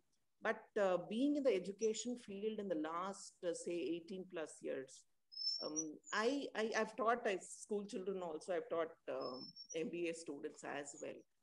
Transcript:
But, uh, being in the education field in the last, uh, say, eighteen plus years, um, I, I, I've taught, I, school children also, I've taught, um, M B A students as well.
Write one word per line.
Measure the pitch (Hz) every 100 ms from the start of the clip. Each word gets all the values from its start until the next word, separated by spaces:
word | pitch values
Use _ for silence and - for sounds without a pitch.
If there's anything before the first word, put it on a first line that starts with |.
| _ _ _ _
But, | 208 226 - -
uh, | 196 180 -
being | 214 277 294
in |
the | 269
education | 190 180 196 220 214 240 240
field | - 196 214 214
in | 202
the | 160
last, | 156 170 190 196 - - 175
uh, |
say, | 165 -
eighteen | 175 147 170 - 190 185
plus | 175 151 -
years, | 156 143 131 - - _ _ - - -
um, | 151 151 160 151 -
I, | 202 226 285 -
I, | - 220 214
I've | 220 -
taught, | 214 240 233
I, | 185
school | - - - 208
children | 202 247 185 190
also, | 175 156 -
I've | 175 160
taught, | 170 160 - -
um, | 131 135 127 - - -
M | 165 160
B | 170 170
A |
students | 165 - 143 151 -
as | 147 139 147 156
well. | 143 - - _